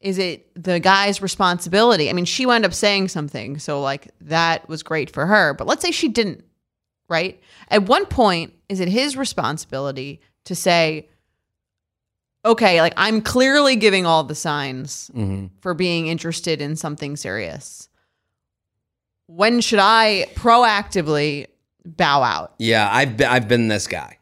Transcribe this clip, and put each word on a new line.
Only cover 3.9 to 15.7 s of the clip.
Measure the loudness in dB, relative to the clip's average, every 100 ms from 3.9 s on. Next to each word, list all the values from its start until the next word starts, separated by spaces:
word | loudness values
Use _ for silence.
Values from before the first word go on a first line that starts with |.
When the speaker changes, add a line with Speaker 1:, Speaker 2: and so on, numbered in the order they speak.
| -6 -12 _
Speaker 1:
that | -4 0 0 -2 -6
was | -14
great | -6 -6 -6
for | -6 2
her. | 2 2
But | -2 -2
let's | -2
say | -2
she | -2 -2
didn't, | 0 -4 -6 _ _ _ _ _ _ _
right? | -4 -4 -8 _ -20 0
At | 0
one | 2 0 0
point, | 2 2 2 -4 _ _
is | -4
it | -2
his | 0 -2 -4
responsibility | -6 -4 -4 -6 -8 -8 -8 -8 -12 -16 _ _ -12
to |
say, | -4 2 2 2 -2 -14 _ _ _ _ _ _ _ _ _ _ _ _ _
"Okay, | 0 4 4 4
like, | 2 2
I'm | 0 0
clearly | -2 2 4 4 4 4
giving | 4 2 2
all | 2
the | 0
signs | -6 -6 -4 -6 -8 -12 -14 -14
Speaker 2:
Mm-hmm. | -6 -4 -4 -10 _
Speaker 1:
for | -8